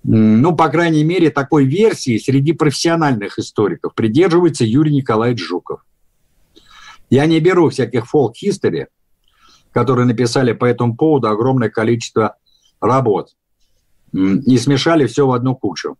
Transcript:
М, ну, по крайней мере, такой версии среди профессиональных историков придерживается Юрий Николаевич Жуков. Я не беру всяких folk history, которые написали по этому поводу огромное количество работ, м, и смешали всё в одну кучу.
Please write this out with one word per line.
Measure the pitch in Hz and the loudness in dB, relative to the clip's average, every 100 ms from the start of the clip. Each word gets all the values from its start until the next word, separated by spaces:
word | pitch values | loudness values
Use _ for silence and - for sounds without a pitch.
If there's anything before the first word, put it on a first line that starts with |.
| - | 2
М, | 110 110 110 | 2 4 4
ну, | 156 160 | 2 2
по | 160 | 0
крайней | 151 170 156 | 0 0 0
мере, | 151 180 160 | 0 2 0
такой | 143 131 156 135 | 0 0 0 2
версии | 170 220 - - 110 | 2 0 0 -4 -2
среди | - 135 143 | 0 0 0
профессиональных | 165 151 - 170 165 147 113 98 - | 0 -2 0 -2 0 0 -2 -6 -10
историков | - - 101 82 85 | -8 -2 -2 -2 -8
придерживается | - 110 117 185 170 175 - | -4 0 2 2 2 2 0
Юрий | 113 127 156 143 | 0 2 2 0
Николаевич | 131 110 120 123 | 0 0 0 -2
Жуков. | 85 87 - 76 _ _ _ _ _ _ _ _ _ - - - _ | -6 -8 -8 -14 _ _ _ _ _ _ _ _ _ -20 -20 -20 _
Я | 123 156 | 0 2
не | 160 | 2
беру | 160 180 147 | 2 2 0
всяких | - 117 120 113 | 0 -4 -4 -2
folk | 151 117 - | 0 0 -2
history, | 196 - 104 82 65 _ _ _ _ _ _ _ _ | -6 -2 -4 -4 -10 _ _ _ _ _ _ _ _
которые | 120 120 123 123 | -2 0 2 0
написали | 117 120 143 127 | 0 0 0 0
по | 110 123 | 0 -2
этому | 120 120 113 | 0 -2 0
поводу | 156 147 110 | 0 2 0
огромное | 107 123 131 110 | 0 0 0 -2
количество | - 110 117 - 113 110 - _ _ _ _ | -2 -2 -2 -2 -2 -2 -4 _ _ _ _
работ, | 104 131 120 92 - _ _ _ _ _ _ _ _ | -2 0 0 -2 -4 _ _ _ _ _ _ _ _
м, | 95 95 98 | -2 0 0
и | - 123 | 2 0
смешали | 131 135 165 165 131 | 2 0 2 2 0
всё | - 135 | 0 0
в | |
одну | 123 127 127 | 0 -2 -4
кучу. | 101 82 78 - | -6 -6 -12 -12